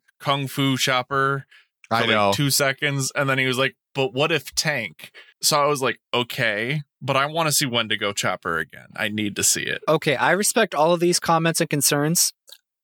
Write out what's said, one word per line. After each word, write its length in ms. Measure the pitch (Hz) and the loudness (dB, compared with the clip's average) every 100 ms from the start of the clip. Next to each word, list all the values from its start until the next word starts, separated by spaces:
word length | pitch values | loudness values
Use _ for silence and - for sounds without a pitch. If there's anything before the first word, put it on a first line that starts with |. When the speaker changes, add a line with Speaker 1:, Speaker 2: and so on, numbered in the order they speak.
| _ _ | _ _
Speaker 1:
Kung 260 | - 139 135 | 0 2 2
Fu 300 | - 139 127 | 2 2 2
Chopper 680 | - 127 123 139 135 139 - - _ _ - | 2 2 2 0 0 0 -6 -20 _ _ -2
for, 40 | |
Speaker 2:
I 60 | 113 | 0
Speaker 1:
like, 80 | 117 | 2
Speaker 2:
know. 220 | 110 101 | 4 4
Speaker 1:
two 160 | 104 143 | 2 2
seconds, 600 | - 139 135 147 139 131 - | 2 0 0 -2 -2 -4 -2
and 140 | 139 | -2
then 80 | 135 | 0
he 100 | 131 | 0
was 100 | 123 | 0
like, 180 | 131 - _ | -2 -4 _
"But 200 | 139 135 | -4 -2
what 180 | 127 156 | 0 0
if 240 | 156 - - | 0 -4 -6
Tank?" 560 | 160 143 104 - - - - _ | -4 -4 -6 -12 -20 -20 -20 _
So 200 | - 151 | 0 2
I 40 | 143 | 2
was 160 | 147 | 0
like, 180 | 123 107 _ | -2 -4 _
"Okay, 680 | 120 120 - 117 104 117 151 - _ | -4 -2 -2 -2 -2 -2 -4 -8 _
but 160 | 139 131 | -4 0
I 80 | 143 | 0
wanna 260 | 160 160 | 0 0
see 140 | 139 139 | 0 0
Wendigo 480 | 117 107 107 104 | -2 -2 -2 -2
Chopper 460 | 101 113 92 90 82 | -2 -2 -2 -2 -4
again. 280 | 82 - - - | -4 -10 -16 -6
I 140 | 107 | -6
need 260 | 107 104 95 | -2 -4 -2
to 80 | |
see 200 | - - | 0 0
it." 180 | - - - | -2 -4 0
Speaker 3:
Okay, 260 | 156 160 123 | 0 0 0
I 160 | 127 | 2
respect 420 | 180 208 233 208 | 0 0 0 0
all 200 | 143 160 | 2 2
of 80 | 175 | 2
these 180 | 175 175 | 2 0
comments 400 | - 165 165 160 | 2 2 2 0
and 100 | 170 | 0
concerns. 640 | 147 - 147 151 175 - - _ - _ _ | 0 0 0 0 0 0 -4 _ -20 _ _